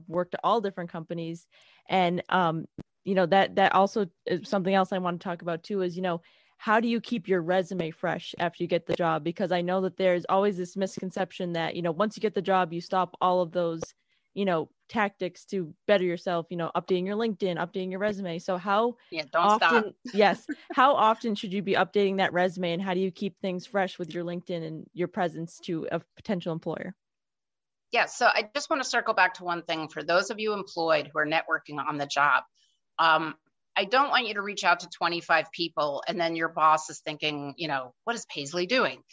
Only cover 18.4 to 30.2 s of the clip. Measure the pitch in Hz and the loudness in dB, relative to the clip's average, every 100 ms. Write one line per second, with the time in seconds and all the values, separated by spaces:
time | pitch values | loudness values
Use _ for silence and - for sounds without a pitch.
18.4 | - 180 202 202 240 233 - 160 147 165 | -4 -4 0 2 2 -2 -12 -10 -2 2
19.4 | 196 220 175 165 214 - 240 202 202 - | 4 6 6 4 2 -8 -6 4 4 4
20.4 | - - - 285 262 269 220 226 233 202 | -6 -10 -4 4 6 6 4 4 -2 -4
21.4 | 196 196 190 175 185 208 196 190 180 175 | -4 -4 0 2 2 2 2 2 2 2
22.4 | 185 180 175 170 196 180 190 - 196 - | 0 0 -4 -2 -2 0 -2 -2 -8 -4
23.4 | 196 180 - 202 180 - 170 175 170 175 | -6 -6 -4 -2 -2 -4 -8 -6 -6 -8
24.4 | - 170 160 160 - - 175 214 175 156 | -6 -6 -6 -10 -12 -6 -4 -2 -4 -4
25.4 | 165 - - 160 - 165 - - - 180 | -10 -10 -6 -6 -4 -6 -8 -18 -6 -4
26.4 | 175 165 165 156 - - _ _ _ _ | -4 -6 -6 -8 -10 -14 _ _ _ _
27.4 | _ _ _ _ - 233 185 - 233 - | _ _ _ _ -4 0 0 4 4 4
28.4 | 214 285 - 302 240 247 226 214 180 - | -2 -6 -2 -2 0 -2 0 2 2 0
29.4 | 175 170 165 160 156 156 156 180 | -6 -6 -4 -6 -6 -8 2 2